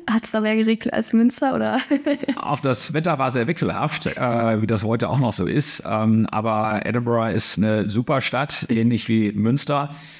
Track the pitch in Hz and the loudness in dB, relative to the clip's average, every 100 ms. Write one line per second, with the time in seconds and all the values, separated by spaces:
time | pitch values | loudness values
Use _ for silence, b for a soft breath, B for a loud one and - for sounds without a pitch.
0 | 339 226 - 220 214 220 220 226 - - | 2 0 0 0 2 2 2 2 0 -2
1 | 226 226 240 - 277 226 220 226 - 285 | 2 4 4 4 0 0 0 -2 0 0
2 | 294 285 - 247 - 143 139 123 - 151 | 0 -2 -2 -4 -2 -2 0 0 -2 -2
3 | 170 143 131 123 117 170 107 95 147 - | 0 0 0 0 0 0 0 0 -2 -4
4 | - - 123 120 117 110 110 110 107 113 | -6 -2 0 2 2 2 2 0 0 0
5 | 107 123 123 - 87 123 143 - - 107 | 0 0 0 0 0 0 0 -2 -2 0
6 | 110 110 107 110 113 107 110 107 - 120 | 2 2 2 0 0 0 0 -2 -2 -2
7 | 120 117 113 104 - - 110 107 101 104 | 0 0 0 0 -2 0 2 2 0 -2
8 | 127 139 - 123 143 - - 113 117 113 | 0 -2 0 -2 -2 -4 -2 2 2 0
9 | - 113 104 104 110 139 - 143 147 B | 2 2 2 0 0 0 0 -2 -4 B
10 | B | B